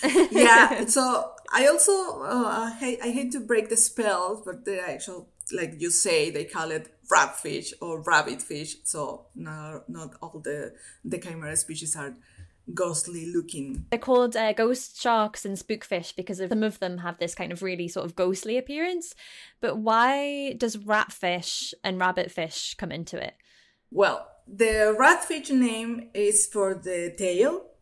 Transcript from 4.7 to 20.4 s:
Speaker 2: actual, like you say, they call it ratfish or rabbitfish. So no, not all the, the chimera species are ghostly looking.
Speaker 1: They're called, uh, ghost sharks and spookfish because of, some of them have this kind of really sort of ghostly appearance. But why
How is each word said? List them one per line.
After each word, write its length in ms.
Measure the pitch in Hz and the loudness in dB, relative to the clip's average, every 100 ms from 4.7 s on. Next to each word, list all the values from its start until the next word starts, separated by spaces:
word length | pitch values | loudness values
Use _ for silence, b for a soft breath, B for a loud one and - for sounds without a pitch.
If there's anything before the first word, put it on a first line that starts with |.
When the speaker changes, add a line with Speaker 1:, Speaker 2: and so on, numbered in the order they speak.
| 190 180 | -6 -6
Speaker 2:
actual, 420 | 143 - 180 139 _ - | -8 -10 -14 -18 _ -10
like 220 | 180 165 160 | -6 -6 -6
you 120 | 170 | -2
say, 400 | 170 196 165 151 | 0 2 2 2
they 140 | 151 | -2
call 260 | - 175 160 | -6 -6 -6
it 180 | 160 - _ - | -6 -8 _ 2
ratfish 640 | 165 139 - - 143 - - | 4 4 0 -8 -8 -8 -12
or 180 | 170 160 | -10 -8
rabbitfish. 720 | 156 156 151 139 - 147 147 - | 2 2 2 -4 -8 -8 -10 -10
So 420 | - 165 139 - - | -8 -6 -6 -8 -16
no, 480 | - 160 156 156 156 - | -16 -12 -12 -12 -14 -14
not 260 | 170 156 - | -14 -14 -16
all 180 | 170 156 | -16 -12
the, 300 | 151 147 143 - B B | -8 -8 -8 -14 B B
the 140 | - 170 | -10 -8
chimera 380 | 175 165 151 156 | -8 -10 -6 -6
species 380 | - 156 156 156 | -6 -8 -8 -6
are 180 | 139 - b b b b - | -8 -12 b b b b -12
ghostly 540 | 175 180 160 - 170 165 | -4 -2 -2 -6 -8 -4
looking. 500 | 175 165 147 196 - - | -4 -4 -10 -8 -10 -6
Speaker 1:
They're 80 | 233 | -6
called, 360 | 247 247 247 226 | 2 4 4 0
uh, 180 | 220 | 0
ghost 440 | 214 226 254 - - | 2 0 0 -4 -4
sharks 420 | 247 226 214 - | 0 2 0 -4
and 140 | 202 190 | -8 -10
spookfish 580 | - 214 - 180 170 - | -6 -8 -4 -6 -6 -12
because 240 | 180 185 | -8 -6
of, 80 | 185 | -2
some 140 | 214 | 0
of 160 | 214 208 | 0 -2
them 200 | 185 180 | -6 -6
have 200 | 175 170 | -8 -6
this 160 | 170 | -6
kind 180 | - 175 | -6 -8
of 100 | 170 | -6
really 260 | 190 180 170 | -6 -6 -6
sort 180 | 180 170 | -6 -6
of 80 | 170 | 0
ghostly 400 | 180 185 220 240 | 0 0 -2 -4
appearance. 580 | 262 294 339 359 330 - B B B B | -2 -4 -2 -4 -8 -14 B B B B
But 160 | - 220 | -4 -2
why 800 | 214 226 247 277 285 285 | 2 4 4 2 0 -4